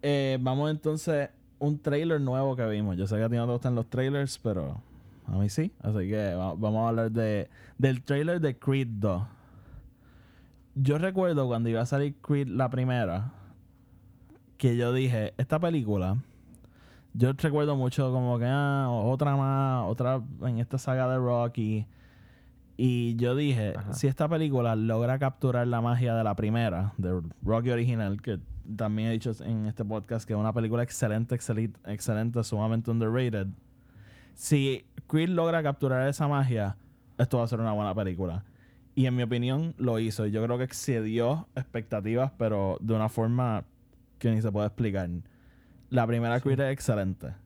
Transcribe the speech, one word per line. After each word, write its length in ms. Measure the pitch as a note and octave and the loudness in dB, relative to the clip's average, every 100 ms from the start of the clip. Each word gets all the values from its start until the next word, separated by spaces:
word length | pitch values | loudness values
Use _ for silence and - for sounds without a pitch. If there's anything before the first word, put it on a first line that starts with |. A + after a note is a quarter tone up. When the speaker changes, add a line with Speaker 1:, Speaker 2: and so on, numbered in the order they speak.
Speaker 1:
Eh, 360 | C#3+ C#3+ C3+ C3 | 2 2 2 0
vamos 300 | B2+ C3+ D3+ | 0 2 0
entonces, 580 | D3+ D#3 D#3 E3+ D3+ C#3 - - - | 0 -2 -2 -2 -2 -2 -10 -20 -4
un 180 | D3 D3 | -2 0
trailer 400 | - C#3+ E3 D#3 | 0 0 2 0
nuevo 360 | C3+ C3 C3+ B2+ | 2 2 0 0
que 100 | A2+ | 0
vimos. 300 | G#2+ G#2 F2+ | 0 0 0
Yo 100 | F#2+ | 0
sé 100 | G#2+ | 2
que 60 | |
a 40 | A2+ | 2
ti 80 | A#2+ | 2
no 100 | A#2+ | 0
te 60 | |
gustan 220 | A#2+ C3 A#2+ | 0 0 0
los 120 | A2 | 0
trailers, 500 | B2+ C3 C#3+ C3+ - | 0 0 0 -2 -2
pero 420 | A#2 F#2+ C#2 G2 - - - - - | -2 -2 -4 -8 -12 -20 -20 -14 -4
a 60 | F#2+ | 0
mí 100 | G2+ | 0
sí. 240 | G2 E3+ - | 0 -4 -4
Así 260 | G#2 G#2+ F#2+ | -4 -2 0
que 260 | G#2+ G2+ | 0 0
va-, 200 | F2+ F#2+ | 0 -2
vamos 300 | E2 G#2+ A2 | -2 0 2
a 40 | A#2 | 2
hablar 220 | A2+ A2+ | 2 0
de, 360 | A2+ A2 G#2 - - - - | 0 0 0 -4 -12 -20 0
del 240 | C3+ B2+ | 2 2
trailer 380 | - C#3+ D#3 F3 | 0 -2 0 0
de 180 | D#3 B2 | 0 -2
Creed 300 | - C3+ B2+ | 0 0 0
dos. 320 | G#2+ G#2 F2+ G#2 - - - - - - - - - - - - - - | 0 0 0 -4 -10 -20 -20 -20 -20 -20 -20 -20 -20 -20 -20 -20 -20 -12
Yo 240 | C3+ C3+ D3+ | 0 2 2
recuerdo 480 | F#3 F#3+ F3+ D3+ C3 | 0 2 2 2 0
cuando 220 | A#2 A#2 | 0 0
iba 120 | A2+ | 0
a 40 | A#2+ | 0
salir 300 | C#3 C#3+ C#3 | 0 0 -4
Creed 280 | - C#3+ C3+ | -2 0 0
la 220 | G#2 B2+ | 0 0
primera, 600 | B2+ B2+ B2+ G2 F2+ A#2 - - - - - - - - - - - - - | 0 0 2 0 -2 -4 -8 -20 -20 -20 -20 -20 -20 -20 -20 -20 -20 -20 0
que 200 | B2+ A#2+ | 2 2
yo 160 | A#2+ | 0
dije, 420 | B2+ C3 A#2+ G#2+ - | 2 0 0 -2 -4
"Esta 220 | C3 D#3 | -2 0
película", 580 | E3+ D#3+ G#2+ G2+ F#2 A2+ - - - - - - - - - | 0 0 0 0 0 -2 -4 -20 -20 -20 -20 -20 -20 -20 -12
yo 180 | A2+ B2+ | 0 0
recuerdo 420 | C3+ D#3+ D3 D3 C#3 | 2 0 2 2 2
mucho 340 | B2+ C3+ C3 | 0 0 0
como 260 | B2+ B2 A#2+ | 0 0 0
que, 80 | A#2+ | 0
"Ah, 400 | C#3 C#3+ C#3 C3 | 0 2 0 0
otra 460 | A#2+ A2 C3+ D3 C#3 | 0 0 2 2 2
más, 480 | C3+ C3+ C3+ B2+ F#2+ | 2 2 2 0 -2
otra 340 | A2+ B2 C3 A#2+ - | 0 0 0 -4 -6
en 160 | B2+ A2+ | -4 -2
esta 200 | A#2 C3+ | -2 -4
saga 300 | - B2+ B2+ | -2 0 2
de 100 | C3 | 2
Rocky". 680 | B2 A#2+ A#2+ A#2+ G#2+ G#2+ G#2+ - - - - - - - - - | 2 2 0 0 0 -2 -4 -12 -20 -20 -20 -20 -20 -20 -20 0
Y 380 | B2+ B2 A#2+ A#2 | 2 2 0 0
yo 200 | A#2+ C3 | 0 2
dije, 380 | D3 B2 G#2+ - | 2 2 0 -4
Speaker 2:
Ajá. 160 | G2+ | -6
Speaker 1:
"Si 140 | - C#3 | 0 0
esta 220 | C3+ D#3 | 2 0
película 460 | E3 D#3 C3 A#2 A2 | 0 2 2 2 2
logra 420 | A2+ A2+ A#2+ C3 | 0 0 0 0
capturar 480 | C3+ - C3 B2 A#2+ | -2 0 0 0 0
la 140 | A#2+ | 0
magia 320 | A#2+ B2 B2 | 2 2 2
de 100 | A2+ | 2
la 100 | A2 | 0
primera, 600 | F#2+ G#2+ A2+ A2+ F2 G2+ - | 0 0 2 0 0 -2 -2
de 240 | F#2 F#2 E2 - | -2 -2 -4 -6
Rocky 280 | F2+ A2 A#2+ | 0 0 2
original", 520 | A#2+ A#2+ A#2 G2+ G#2 | 0 2 0 -2 -4
que 160 | B2 F#2+ - - - G#2+ | -4 -6 -6 -12 -10 -4
también 320 | A2 G#2+ A2+ | -2 0 0
he 40 | |
dicho 200 | A2+ A#2 A2 | 0 -2 -6
en 220 | - A2+ G#2+ | -4 -2 -2
este 180 | - | -4
podcast 420 | G#2 G#2+ G2+ A2+ - | -4 -4 -4 -6 -2
que 60 | |
es 60 | G#2 | 0
una 140 | G#2+ | 0
película 280 | A2+ A2+ A#2+ | 0 0 0
excelente, 520 | B2 - A#2 G#2+ A#2 | -2 -2 0 0 0
excel-, 420 | A#2+ - A2 A2+ - | -4 -2 -2 -2 -4
excelente, 580 | - G#2 - G#2+ A#2 A#2+ | -10 -6 -2 0 0 -2
sumamente 460 | G#2+ G#2+ A2 A2+ A2+ | -2 0 0 0 0
underrated. 580 | A2+ A2 A#2+ B2+ G#2+ G2 F#2 - - - - - - - | 0 2 2 0 0 -4 -6 -18 -20 -20 -20 -20 -20 -20
Si 520 | - - D3 C3+ C3 - - - | -12 2 2 2 -2 -8 -18 -2
Creed 220 | D#3 E3+ | 0 2
logra 340 | F3 E3 E3 | 2 2 2
capturar 460 | D3 C#3 C#3 B2+ C3+ | 0 0 0 2 0
esa 180 | C#3 D3 | 0 0
magia, 480 | C#3+ C3+ A2+ G2+ - - - - - | 2 2 0 -2 -4 -14 -20 -18 -2
esto 200 | B2 B2+ | 0 2
va 60 | |
a 40 | A#2 | 0
ser 120 | A2+ | 0
una 120 | A2+ | -2
buena 220 | G#2 G#2 | 0 -2
película. 500 | F#2+ F#2+ F2 F2+ F2 - - - - - | -2 -2 -2 -2 -4 -8 -20 -20 -20 -6
Y 120 | - B2+ | 0 2
en 100 | B2 | 2
mi 60 | |
opinión, 520 | A#2 A#2+ A#2+ C3+ E3 - | 0 0 0 -2 -4 -2
lo 200 | B2 A2 | 0 0
hizo. 280 | A2 G#2 G#2+ | -2 -2 -2
Y 40 | |
yo 120 | G#2+ | 0
creo 140 | A#2 A#2+ | 0 0
que 60 | |
excedió 840 | B2+ - - A#2+ G#2+ A2+ A#2 D#3 - | -2 -4 -2 -2 0 2 2 0 -4
expectativas, 760 | - C3 A#2 G#2+ G#2+ G2+ A#2 C3+ - | -10 -6 -8 -6 -4 0 0 0 0
pero 380 | A2 G#2 G2 F2 | 0 2 0 0
de 140 | A2 | 0
una 140 | A2 G#2+ | 2 2
forma 560 | - A2+ A#2+ B2 G#2+ - _ - - - - | 0 0 2 0 0 -4 _ -20 -20 -20 -4
que 120 | A#2 | 0
ni 100 | A2 | 2
se 100 | A2 | 0
puede 140 | G#2 G#2 | 0 -2
explicar. 420 | - A2+ G2 F2+ F2 - - - - - - - | 0 -2 0 -2 -6 -10 -20 -20 -20 -20 -20 -2
La 160 | B2 A#2 | 0 2
primera 300 | A#2 A#2 A#2+ | 0 2 0
Speaker 2:
Sí. 60 | |
Speaker 1:
Creed 180 | C3+ C3 | 2 0
es 120 | C#3 | 0
excelente. 600 | C3+ - G#2+ F#2+ F2+ C2+ - | 0 0 0 0 -4 -10 -14